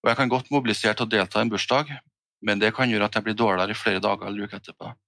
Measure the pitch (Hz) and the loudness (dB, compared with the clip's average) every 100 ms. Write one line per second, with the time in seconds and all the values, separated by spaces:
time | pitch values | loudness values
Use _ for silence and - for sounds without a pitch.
0 | - 117 131 127 131 143 120 104 110 107 | 2 2 2 2 2 0 0 0 0 0
1 | 117 110 95 107 113 101 - 131 147 139 | 0 2 2 0 0 0 0 0 0 -10
2 | _ _ _ _ - 101 107 110 127 107 | _ _ _ _ -2 2 2 2 0 2
3 | 104 107 107 107 113 92 95 113 - 95 | 0 -2 -4 0 2 2 0 -2 0 0
4 | 101 101 101 104 104 98 - - - 120 | 0 -2 -4 -6 -8 -10 -16 -16 -16 -16